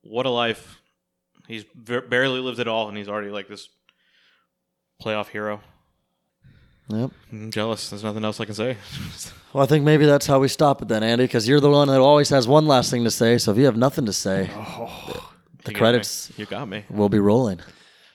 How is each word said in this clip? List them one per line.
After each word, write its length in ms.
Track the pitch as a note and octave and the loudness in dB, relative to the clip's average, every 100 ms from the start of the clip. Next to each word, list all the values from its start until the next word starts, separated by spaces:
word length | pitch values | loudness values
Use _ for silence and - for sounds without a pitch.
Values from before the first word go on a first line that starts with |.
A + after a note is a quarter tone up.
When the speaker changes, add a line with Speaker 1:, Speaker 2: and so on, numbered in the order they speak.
Speaker 1:
what 240 | - A2 C3 | -8 -6 -4
a 40 | |
life. 520 | A#2+ A#2 A2 - - _ _ _ _ _ _ _ | -2 -2 -4 -12 -20 _ _ _ _ _ _ _
He's 180 | A2+ G2+ - | -18 -18 -20
ver-, 260 | A2+ A#2+ | -8 -8
barely 380 | B2 B2 C3+ B2+ | -2 0 0 -2
lived 200 | B2+ A#2+ | -8 -6
it 80 | A#2 | -4
all, 200 | A2+ G#2+ | -4 -4
and 100 | G#2 | -8
he's 120 | G2+ | -10
already, 200 | G#2 G2+ | -8 -8
like, 180 | G2+ G2 | -10 -12
this 220 | G#2 - _ _ _ _ _ _ _ _ _ _ _ _ _ | -20 -20 _ _ _ _ _ _ _ _ _ _ _ _ _
playoff 260 | A2 G#2+ G#2 | -8 -6 -8
hero. 340 | G#2+ G#2+ G#2 _ _ _ _ _ _ _ _ _ _ _ _ - | -10 -10 -10 _ _ _ _ _ _ _ _ _ _ _ _ -10
Speaker 2:
Yep. 240 | G#2+ C3 _ _ | -6 -6 _ _
Speaker 1:
I'm 200 | A2 G#2+ | -16 -10
jealous. 380 | G#2+ A2 G#2+ - | -8 -6 -6 -10
There's 140 | G2+ | -10
nothing 200 | G#2+ G#2+ | -8 -6
else 160 | G#2+ G#2 | -6 -6
I 60 | G#2+ | -10
can 100 | G#2+ | -6
say. 220 | A#2 A2+ | -6 -6
<laughs> 60 | - - - - - - _ | -14 -14 -14 -14 -18 -18 _
Speaker 2:
Well, 100 | C#3 | -2
I 40 | C#3 | 2
think 180 | D3+ C#3+ | 4 4
maybe 200 | D3+ D3+ | 4 6
that's 220 | C#3+ - | 4 4
how 120 | C3+ | 2
we 100 | C3+ | 2
stop 320 | - D3+ C3+ | 2 0 0
it 80 | G#2+ | -2
then, 120 | A2 | -2
Andy, 280 | A2 A#2 B2+ | 0 2 2
'cause 180 | B2 A2 | 0 2
you're 140 | C#3+ | 4
the 80 | C#3+ | 6
one 180 | C#3+ C#3+ | 4 4
that 140 | C3+ | 6
always 260 | C3 D3 C#3+ | 6 6 4
has 180 | C#3 A2+ | 2 4
one 220 | D3 D#3 | 4 6
last 240 | C3 A#2 | 2 2
thing 140 | B2 A#2 | 0 -2
to 40 | |
say. 280 | - A#2 A#2 | 2 2 4
So 160 | A2+ | 2
if 40 | G#2 | 4
you 60 | |
have 140 | C3+ A2+ | 2 4
nothing 280 | C3 - A#2 | 0 0 -4
to 60 | |
say, 380 | F2+ G2+ G2 F2+ | -4 -2 -2 -4
Speaker 3:
Oh. 540 | - - - A#2 - - | -8 -14 -12 -14 -14 -14
Speaker 2:
the 60 | |
Speaker 1:
You 500 | - - _ _ _ | -14 -16 _ _ _
got 40 | - | -12
me. 40 | G#2 | 0
Speaker 2:
credits 520 | A2+ A#2+ G2+ - - - | 2 2 -2 -10 -14 -14
Speaker 1:
You 100 | G#2 | -12
got 220 | G2+ C3 | -10 -10
me. 160 | G2+ - | -12 -10
Speaker 2:
will 180 | G2+ G#2 | 0 2
be 120 | G#2 | 4
rolling. 420 | G2+ A2+ A#2+ F2 - - _ _ _ | 4 2 0 -6 -14 -20 _ _ _